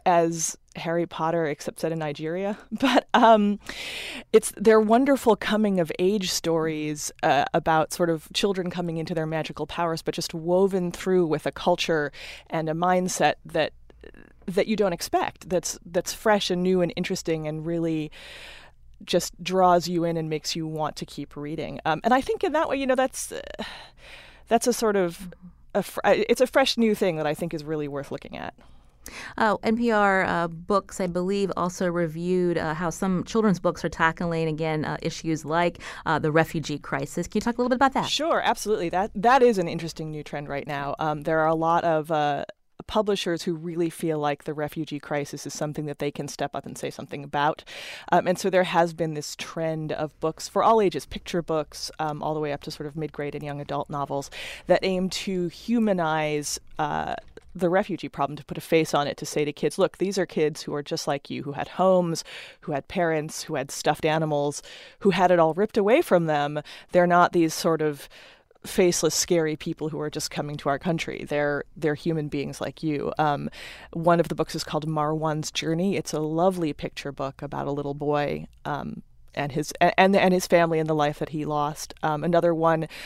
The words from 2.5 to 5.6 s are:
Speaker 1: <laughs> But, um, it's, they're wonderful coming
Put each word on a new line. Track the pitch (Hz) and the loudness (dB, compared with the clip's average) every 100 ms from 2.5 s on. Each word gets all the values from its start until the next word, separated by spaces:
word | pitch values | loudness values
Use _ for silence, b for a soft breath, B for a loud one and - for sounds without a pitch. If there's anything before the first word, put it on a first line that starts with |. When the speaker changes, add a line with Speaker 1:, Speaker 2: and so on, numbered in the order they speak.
| 214 | -6
Speaker 1:
<laughs> | - | -8
But, | 220 269 247 - | -2 2 2 4
um, | 220 233 220 208 202 B B B B B B - | 6 8 8 6 0 B B B B B B 2
it's, | 220 - - | 4 4 2
they're | 214 220 | 6 8
wonderful | 214 226 269 269 - 208 | 8 6 6 4 4 4
coming | - 214 | 4 2